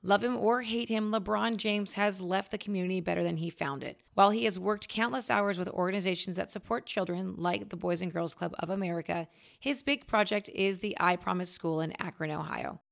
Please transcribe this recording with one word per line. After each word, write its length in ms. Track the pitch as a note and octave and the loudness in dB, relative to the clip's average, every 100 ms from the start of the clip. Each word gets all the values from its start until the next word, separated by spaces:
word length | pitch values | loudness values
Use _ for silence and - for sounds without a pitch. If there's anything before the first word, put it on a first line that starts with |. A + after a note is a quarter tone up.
Love 220 | F3+ G3+ | 4 4
him 140 | A#3 B3 | 4 2
or 240 | G#3+ A#3+ | 4 2
hate 260 | A#3 A3+ A#3 | 2 -2 0
him, 240 | A3 G#3+ | 0 2
LeBron 460 | A3 F#3+ G#3 A3 A3+ | 0 0 0 0 0
James 360 | G#3+ G#3 G3+ | 0 0 -2
has 280 | - G#3 F#3+ | 0 0 0
left 300 | F3+ F#3+ G3+ | 0 -2 -2
the 80 | G#3 | -8
community 420 | - G3 F3+ F#3 | -4 -2 0 0
better 220 | F3 E3+ | 0 0
than 140 | F3 E3+ | 0 0
he 120 | E3+ | -4
found 340 | - D3+ C#3 | -4 -4 -4
it. 160 | C3 - _ | -8 -12 _
While 160 | - G3 | 6 6
he 160 | G#3+ A3+ | 8 2
has 140 | F#3 | 0
worked 280 | F#3 G#3 - | 0 -2 -2
countless 440 | - A#3 C4 A#3 | -2 0 0 2
hours 260 | G3+ G3+ F3+ | 2 4 0
with 100 | F3+ | -2
organizations 680 | - F3+ G3 F#3 F3+ - F3+ | 0 0 2 0 0 -2 -4
that 160 | F#3+ | -4
support 340 | G#3 - A3+ - | -6 -4 -4 -2
children, 480 | - F3+ F3 F#3+ F#3 | -2 0 -2 -4 -2
like 320 | F3 F#3+ G3+ | 0 0 -2
the 60 | F#3 | -4
Boys 280 | F3+ F3 | -2 0
and 100 | F3+ | -2
Girls 220 | E3 E3+ - | -2 -4 -4
Club 180 | E3+ F3 | -6 -4
of 100 | E3 | -4
America, 580 | G3 F#3 E3+ E3 E3+ E3 _ - - | -2 -2 -2 -2 -4 -4 _ -20 -8
his 220 | C4+ C#4 | -4 -2
big 240 | - C#4+ - | 0 -2 2
project 420 | A3 G3+ G#3 G3+ | 2 4 2 -2
is 240 | - G3 F#3+ | 0 0 2
the 180 | G#3 - | -2 2
I 160 | F3 F3+ | 2 2
Promise 340 | F3+ F3+ F3+ | 0 -2 0
School 320 | - E3+ D#3+ | -2 0 0
in 100 | D#3+ - | -2 -4
Akron, 300 | F3+ - D#3 | -8 -6 -6
Ohio. 500 | D3+ D#3 - - E3 _ | -4 -4 -4 -6 -8 _